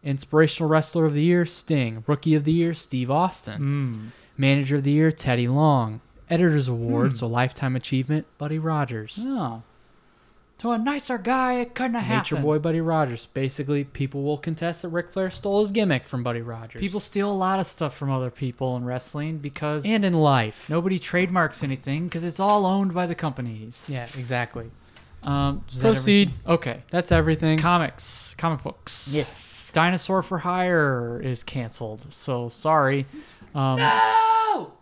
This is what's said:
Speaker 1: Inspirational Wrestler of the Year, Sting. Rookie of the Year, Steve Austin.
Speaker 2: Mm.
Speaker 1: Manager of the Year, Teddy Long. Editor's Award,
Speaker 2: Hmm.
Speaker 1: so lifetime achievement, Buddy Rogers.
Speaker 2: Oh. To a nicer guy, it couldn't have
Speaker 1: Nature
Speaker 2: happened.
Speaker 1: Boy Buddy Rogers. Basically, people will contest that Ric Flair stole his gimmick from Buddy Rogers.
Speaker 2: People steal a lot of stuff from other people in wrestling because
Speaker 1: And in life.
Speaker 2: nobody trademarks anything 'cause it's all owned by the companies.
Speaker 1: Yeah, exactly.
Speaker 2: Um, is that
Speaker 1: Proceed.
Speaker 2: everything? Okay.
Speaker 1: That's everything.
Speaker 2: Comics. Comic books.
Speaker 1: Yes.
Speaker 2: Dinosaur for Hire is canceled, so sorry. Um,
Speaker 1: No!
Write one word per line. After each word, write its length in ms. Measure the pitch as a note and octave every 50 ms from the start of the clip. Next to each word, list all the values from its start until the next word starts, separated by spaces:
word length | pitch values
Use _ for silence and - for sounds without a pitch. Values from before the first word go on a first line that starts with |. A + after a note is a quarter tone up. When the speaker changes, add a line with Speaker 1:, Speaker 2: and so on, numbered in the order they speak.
| -
Speaker 1:
Inspirational 640 | D3 C#3 C3+ - - - D#3 D#3+ D#3 - - E3 D3+
Wrestler 360 | D#3 D#3 D3+ - - E3+ D#3+
of 80 | D#3 D3
the 100 | D3 D3+
Year, 220 | E3+ F3 F3 E3+
Sting. 580 | E3 - - - - D#3+ C#3+ B2+ A#2 A2+ A2+ A2
Rookie 300 | - D3 C#3 - E3 D#3
of 80 | D3+ C#3+
the 100 | D3+ D#3+
Year, 200 | E3+ E3+ E3+ E3
Steve 360 | - - - - B2+ B2 A#2+
Austin. 500 | C#3 D#3 F3+ F#3 - - - - G#2+ D#3
Speaker 2:
Mm. 500 | C#3 C#3 C#3+ C#3+ C#3 B2+ A2+ A2 G#2+ A#2 - - - _ _
Speaker 1:
Manager 380 | - C#3 C3+ C#3 C#3+ C#3 C3 C#3+
of 80 | D3 C3+
the 80 | C#3+
Year, 200 | C#3+ D3+ D#3+ D#3+
Teddy 360 | D#3 - - C3+ B2 A#2+ A#2+
Long. 540 | A#2+ B2+ C#3+ D#3 D#3 C#3+ C3 A#2 A2 G#2+ A2+ _ _ _ - - -
Editor's 380 | E3+ E3 F3+ F3 D#3 D3 C3+
Award, 440 | B2+ B2 A#2 A#2 A#2 A#2+ A#2 - E3+
Speaker 2:
Hmm. 40 | B2+
Speaker 1:
so 120 | A2+ B2
lifetime 480 | A2+ A#2 A#2+ B2+ C3 - - C#3+ C3 B2+
achievement, 520 | C3 - - C3+ C3 C3 C3 D3+ D3+ - _ _
Buddy 220 | _ D3 D3+ D#3 D#3
Rogers. 600 | D#3 D#3+ D#3+ D3+ C#3+ B2 B2 A2 G#2+ G#2+ - G3+ A3+
Speaker 2:
Oh. 380 | C4 C#4 A#3+ E3 B2 A2+ A2+ A2+ _ _ _ _ _ _ _ _ _ _ _ _ _ _ _ _ _ _ _
To 120 | - A#3
a 60 | A#3+
nicer 400 | A3 A3 C4+ D4 C#4+ - - B3+
guy, 360 | G#3+ F#3 A#3 B3+ C4 B3+ B3+ B3 B3
it 160 | A#3+ A#3+ -
couldn't 180 | - B3+ C4 A#3
have 80 | A#3+ G3+
Speaker 1:
Nature 320 | - A3 A3 F#3+ - D3+
Speaker 2:
happened. 80 | C#3 C#3
Speaker 1:
Boy 140 | D3+ D3+ D#3
Buddy 220 | D3 E3 D#3+ E3
Rogers. 460 | D#3+ E3 E3 D#3+ D3+ B2+ A#2+ A2+ -
Basically, 560 | - _ C3+ C3+ C3 C3+ - C#3+ C3+ D3 C#3+ C#3
people 380 | C#3 - - C#3 C3 - C#3 C#3
will 140 | C#3+ D3 C#3+
contest 420 | - E3+ D#3+ D#3 E3 E3+ E3 -
that 80 | - F3
Ric 200 | E3 F3 E3+ -
Flair 200 | - F#3+ F#3+ F#3
stole 300 | - - - G3+ G3 G3+
his 100 | G#3+ G3+
gimmick 320 | G3 A3+ G#3+ F#3 D3 B2+ -
from 200 | - - B2 A#2+
Buddy 180 | B2 A#2 A#2
Rogers. 380 | A#2 A#2+ A#2 A2+ A2+ A#2 - -
Speaker 2:
People 180 | F#3+ G3 F3+ G#3
steal 320 | - - - G3+ G3+ G3+
a 20 | G3+
lot 260 | F#3+ F#3 F#3 F#3+ F#3+
of 60 | F3+
stuff 280 | - - - E3 D3 -
from 140 | - C#3+ C#3
other 200 | C3+ C3 B2+ B2
people 440 | - - C#3 B2+ A#2+ - C3+ B2+ B2+
in 80 | B2 B2
wrestling 540 | B2 B2 B2+ - - - D3 D3 D#3 D#3+
because 480 | D3+ C#3+ D3 C#3 - D#3 D3+ D3+ D3+ C#3
Speaker 1:
And 180 | G3 A3 G#3+ G3+
in 100 | F#3+ F3
life. 540 | E3 D#3 D3 C#3 B2+ A2+ A2 - - - -
Speaker 2:
nobody 300 | D3+ E3+ E3+ F#3+ F#3+ F3
trademarks 640 | - - - F3+ F#3 F3 F#3 F#3 E3 D3 - - -
anything 460 | C#3 C3+ C3 - C#3 C#3 D#3 E3+ F3
'cause 140 | - E3+ E3+
it's 160 | F3 D#3+ -
all 260 | F#3+ G3+ G#3 G#3 G3
owned 280 | F#3 F#3+ G3 G3 F#3+ E3+
by 120 | F3+ F3+
the 100 | E3+ F3
companies. 720 | - - D#3 C3 - B2 A#2+ A2+ G#2+ A2 A2+ A#2+ - - -
Speaker 1:
Yeah, 180 | C#3+ B2+ A#2+ A2+ -
exactly. 540 | C3+ B2 A#2+ C3 B2 A#2+ A#2 - A#2+ A2+ A#2 - - - - _ - - - - - -
Speaker 2:
Um, 400 | C#3+ C#3+ C#3+ C#3 C#3 C#3 C#3 - -
is 100 | - B2+
that 120 | B2+ A3 A3
Speaker 1:
Proceed. 360 | - - G#3+ G3+ G3+ G3+ - C3 - -
Speaker 2:
everything? 80 | - E3+
Okay. 300 | E3 - C3+ - - - -
Speaker 1:
That's 220 | - F3 F3 -
everything. 460 | F3 E3 D#3 D#3+ D#3+ D#3 E3 D#3+ D#3 D#3
Speaker 2:
Comics. 720 | D3+ F3 F3 F3 D#3+ - - - - - - - - - -
Comic 260 | - - E3 D#3+ - -
books. 460 | - - _ - - - - - C3+ C#3
Speaker 1:
Yes. 560 | D3+ C#3 - - - - - - - - - -
Speaker 2:
Dinosaur 480 | D#3+ E3 F3 F#3 F3+ - - F#3+ F#3+ E3+
for 160 | - F#3+ E3+
Hire 800 | - F3+ F3+ F#3 F#3 F3+ F3+ E3 D3+ C#3 C3 B2 A#2+ A#2 A#2+ B2 -
is 200 | C3 B2+ - -
canceled, 640 | - - C#3 A#2+ A2+ - - B2 G#2+ G#2+ G#2+ - D#2 -
so 360 | - - - C3 A#2+ A#2+ A#2+
sorry. 560 | - - - D#3 D#3 D#3 C#3 C3+ C#3 C#3 C3+ C#3 - D4 - - - - - - -
Um, 240 | D3 C3+ C3+ C3
Speaker 1:
No! 920 | B2+ C3 - - - - - - A4 A4 A4 A4 A4 A4 A4 G#4 D4 F3 - - _